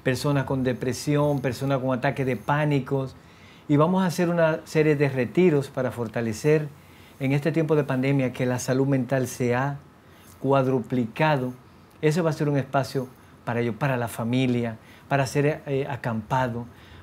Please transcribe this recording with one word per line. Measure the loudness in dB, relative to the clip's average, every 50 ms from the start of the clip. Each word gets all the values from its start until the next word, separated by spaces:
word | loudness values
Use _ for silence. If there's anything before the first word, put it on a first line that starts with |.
| _
personas | -2 -2 0 0 0 0 0 0
con | -2 -2 -2 0
depresión, | -2 -2 -2 -4 -4 -4 -4 -2 0 0 2 2 2 0 0
personas | -2 -2 -4 -2 -2 -2 -2 0
con | 0 -2 -2
ataques | 0 0 -2 -2 0 -2
de | -2 -2 -4
pánicos. | -2 -2 0 0 2 2 0 0 0 0 -4 -4 -4 -6 -10 -16 -20 -20 -20 -20 -20 -20 -20 -20 -2 2
Y | 4 4
vamos | 4 4 4 2 2
a | 0
hacer | 0 0 0 0
una | 2 4 4 2 2 0 -6
serie | -4 0 2 4 4 4
de | 2 2 0
retiros | 2 0 -2 0 2 4 4 6 6 4 0 -2
para | -4 -4 -4 -4
fortalecer | -2 -4 -6 -6 -4 -4 -4 -2 -4 -2 2 2 2 2 2 -2 -10 -16 -20 -20 -20 -20 -20 -20 -12 -4
en | -2 0
este | 0 2 0 0
tiempo | 0 0 2 2 2
de | 2 2
pandemia | 0 0 0 2 2 2 2 0 0 -2
que | -2 -2
la | -2 -2 -2
salud | -2 -2 0 0 2 2
mental | 2 0 0 0 0 -2 -2 -2
se | -4 -4 -2 0 0
ha | 0 0 -2 -4 -8 -12 -18 -20 -20 -20 -20 -20 -20 -20 -20 -20 -6
cuadruplicado. | 0 2 2 4 4 2 2 0 0 0 -2 -2 -2 -2 0 0 2 2 2 2 0 -4 -8 -10 -18 -20 -20 -20 -20 -20 -18 -2
Ese | 0 0 2 2
va | 0 0
a | 0
ser | 0 0 0
un | 0 0
espacio | -2 0 0 -2 -2 0 -4 -6 -6 -6 -12 -20 -20 -20 -20 -14 -8
para | -4 -2 -2
ello, | -2 -2 -2
para | -2 -2 -2 0 0
la | -2 -4
familia, | -6 -6 -4 -2 0 0 2 2 0 0 -2 -4 -6 -10 -16 -20 -20 -20 -8 -4
para | 0 0 0
hacer, | 0 0 0 0 0 0 -2 -6 -4
eh, | -4 -4 -4 -4
acampado, | -6 -6 -6 -4 -4 -6 -4 -2 -2 -2 -2 -2 -4 -6 -10 -12 -16 -20 -20 -20 -20 -20